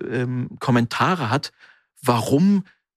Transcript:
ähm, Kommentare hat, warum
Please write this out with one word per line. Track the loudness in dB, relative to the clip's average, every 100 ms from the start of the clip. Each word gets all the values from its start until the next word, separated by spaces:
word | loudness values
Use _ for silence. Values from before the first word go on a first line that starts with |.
| -4 -4
ähm, | -4 -4 -6 -6
Kommentare | 0 2 0 0 0 0 -2
hat, | -2 -4 _ -20 _ _ _
warum | -2 0 2 4 4 2 -2 _ _